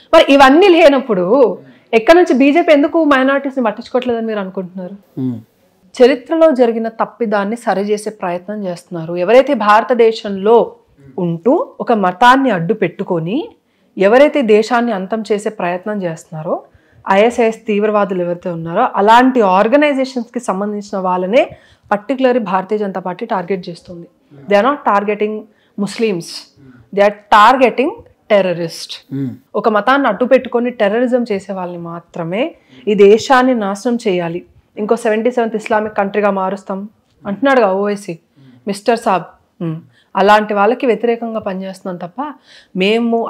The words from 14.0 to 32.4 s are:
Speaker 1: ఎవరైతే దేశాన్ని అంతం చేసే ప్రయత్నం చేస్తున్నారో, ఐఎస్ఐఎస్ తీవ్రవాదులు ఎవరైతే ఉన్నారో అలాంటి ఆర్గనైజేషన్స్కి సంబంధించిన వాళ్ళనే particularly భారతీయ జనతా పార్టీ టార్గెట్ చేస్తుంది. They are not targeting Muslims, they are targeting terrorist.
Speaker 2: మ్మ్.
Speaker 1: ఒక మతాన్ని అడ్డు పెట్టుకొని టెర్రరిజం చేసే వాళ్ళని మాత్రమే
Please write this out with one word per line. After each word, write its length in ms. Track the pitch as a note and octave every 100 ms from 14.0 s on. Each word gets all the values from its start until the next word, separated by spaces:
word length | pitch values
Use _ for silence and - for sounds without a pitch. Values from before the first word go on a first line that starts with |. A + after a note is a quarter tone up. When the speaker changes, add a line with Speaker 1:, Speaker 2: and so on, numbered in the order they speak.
| F#3+
Speaker 1:
ఎవరైతే 340 | B3 D4 D4 A3 G#3+
దేశాన్ని 380 | A3 A#3+ A#3+ G3
అంతం 240 | F#3+ A3 G#3+
చేసే 220 | G#3 G#3 G#3
ప్రయత్నం 340 | F3+ F3+ G#3+ G#3 F3
చేస్తున్నారో, 480 | D#3+ - D#3 D#3+ E4+ - _ _ _ - G3
ఐఎస్ఐఎస్ 420 | A#3 A#3+ A3+ A3 -
తీవ్రవాదులు 520 | G3+ G#3+ G#3 G3 F#3
ఎవరైతే 240 | F3 F3 F#3 E3
ఉన్నారో 260 | E3 F#3 B3 -
అలాంటి 400 | G3+ A#3 C4 B3+ G3 F#3
ఆర్గనైజేషన్స్కి 840 | G#3+ C#4+ D4+ C4+ C4 B3+ A3+ A#3+ A3+
సంబంధించిన 480 | F#3+ G#3 G#3 G3+ G3 F#3
వాళ్ళనే 360 | F3+ F#3 B3+ F4 - _ _ _
particularly 500 | G#3 - C4 C4 B3 F#3+
భారతీయ 280 | F#3+ F#3+ G#3+
జనతా 180 | G3+ F#3 F#3
పార్టీ 180 | F3+ A#3
టార్గెట్ 300 | G3+ F3 F#3+ F3+
చేస్తుంది. 380 | E3+ - F3 E3+ _ _ C#3 C#3
They 80 | G3+
are 80 | A#3
not 120 | C#4+ -
targeting 440 | G3+ G#3 G#3 G#3+ G#3+ - _ _ -
Muslims, 420 | G3+ - A3+ F3 - - - _ - - _
they 100 | G3 G3+
are 100 | G#3 _ G#3+
targeting 540 | G#3+ C4 B3 - D4 A#4 - _ _
terrorist. 580 | G#3 F#3 E3+ E3 - - - _ C#3
Speaker 2:
మ్మ్. 120 | C3 A2 _ G#3+
Speaker 1:
ఒక 80 | A#3 G#3
మతాన్ని 320 | G3+ C#4 C4
అడ్డు 160 | F#3+ B3+
పెట్టుకొని 400 | C4 B3+ A#3+ A#3+ A#3+
టెర్రరిజం 420 | G3+ A3+ B3 B3 A3+
చేసే 220 | G3 G3 F#3+
వాళ్ళని 240 | F3+ F3 E3+
మాత్రమే 520 | E3+ - F3 E3 G3